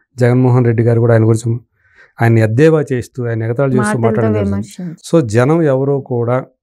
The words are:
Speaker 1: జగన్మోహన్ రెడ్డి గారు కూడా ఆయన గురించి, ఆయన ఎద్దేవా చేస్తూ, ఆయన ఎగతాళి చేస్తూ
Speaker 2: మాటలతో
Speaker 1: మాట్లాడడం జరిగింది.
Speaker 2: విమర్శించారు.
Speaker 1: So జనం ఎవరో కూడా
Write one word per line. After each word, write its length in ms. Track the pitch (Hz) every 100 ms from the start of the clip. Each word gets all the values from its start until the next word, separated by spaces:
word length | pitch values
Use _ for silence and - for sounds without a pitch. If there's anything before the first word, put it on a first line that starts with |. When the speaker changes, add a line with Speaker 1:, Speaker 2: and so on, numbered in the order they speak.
| _ 123
Speaker 1:
జగన్మోహన్ 460 | 123 123 127 123
రెడ్డి 180 | 120 113
గారు 180 | 117 117
కూడా 140 | 120
ఆయన 100 | 113
గురించి, 340 | 110 113 117 117 - _ _ _ _ -
ఆయన 160 | 117 113
ఎద్దేవా 460 | 110 113 160 156 139
చేస్తూ, 340 | 127 - - 120
ఆయన 160 | 113
ఎగతాళి 280 | 113 117 139
చేస్తూ 120 | 127
Speaker 2:
మాటలతో 180 | - 123
Speaker 1:
మాట్లాడడం 320 | 117 110 -
జరిగింది. 180 | 107 202
Speaker 2:
విమర్శించారు. 680 | 202 214 - 180 160 - 170
Speaker 1:
So 100 | 120
జనం 360 | 110 131 165
ఎవరో 380 | 151 131 139 139
కూడా 440 | 135 120 117 127 - _